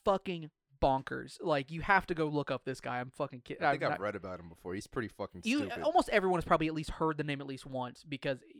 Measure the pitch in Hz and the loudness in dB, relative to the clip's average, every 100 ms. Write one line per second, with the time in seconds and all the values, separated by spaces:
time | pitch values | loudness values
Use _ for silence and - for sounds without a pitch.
0 | - 190 - 170 151 _ _ - 143 131 | 2 2 0 -6 -8 _ _ 0 2 2
1 | 135 131 127 - 180 143 135 165 147 196 | 0 -6 -8 -4 0 2 0 -2 4 4
2 | - 165 156 147 139 131 - 131 127 123 | 4 0 0 0 -2 -2 -4 -6 -4 -6
3 | 127 - 139 127 - - 160 143 139 87 | -6 -6 -8 -8 -12 0 2 2 0 -2
4 | 101 101 92 90 85 85 92 92 - 135 | -2 -4 -8 -10 -12 -12 -8 -6 -6 -6
5 | 107 - 98 92 220 277 285 - 294 339 | -6 -6 -10 -6 -2 -2 -2 -2 2 4
6 | - 226 190 180 156 165 156 160 160 - | 6 4 4 2 4 4 4 -2 -4 0
7 | 160 151 151 139 139 135 - 127 123 120 | 0 0 -2 -4 -6 -10 -8 -6 -6 -8
8 | 156 139 151 131 - - | -10 -6 -4 -4 -6 -20